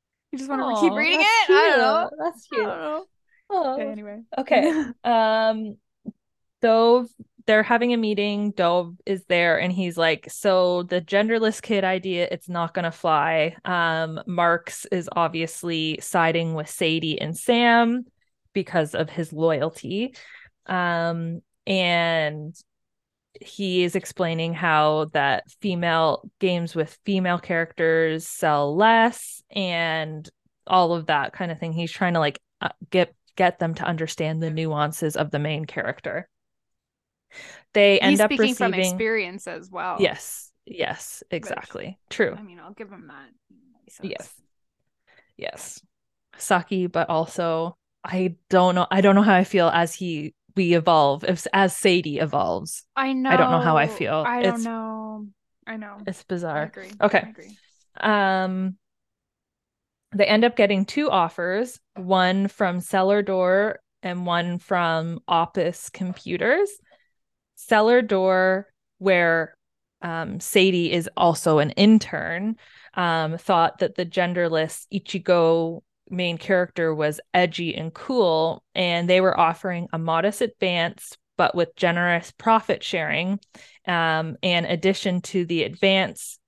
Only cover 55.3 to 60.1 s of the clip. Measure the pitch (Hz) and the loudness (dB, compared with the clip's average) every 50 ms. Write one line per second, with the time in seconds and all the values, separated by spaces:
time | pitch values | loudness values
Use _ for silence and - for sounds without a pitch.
55.3 | 196 _ _ _ _ _ - - 226 220 214 208 202 202 208 196 180 - - - | -18 _ _ _ _ _ -18 -16 -14 -14 -14 -16 -16 -14 -12 -12 -12 -12 -10 -8
56.3 | 185 175 175 165 151 151 151 156 - - 190 185 - - 202 208 - - - 220 | -8 -6 -6 -4 -4 -4 -6 -6 -10 -16 -18 -16 -6 -2 0 2 2 2 0 -2
57.3 | - - - 196 208 - _ _ _ _ _ _ - - - 214 214 208 196 190 | -10 -20 -20 -20 -20 -20 _ _ _ _ _ _ -10 -4 -2 0 2 2 2 2
58.3 | 190 185 185 185 185 185 190 190 185 - _ _ _ _ _ _ _ _ _ _ | 2 0 0 -2 -2 -4 -4 -6 -6 -10 _ _ _ _ _ _ _ _ _ _
59.3 | _ _ _ _ _ _ _ _ _ _ _ _ _ _ _ _ | _ _ _ _ _ _ _ _ _ _ _ _ _ _ _ _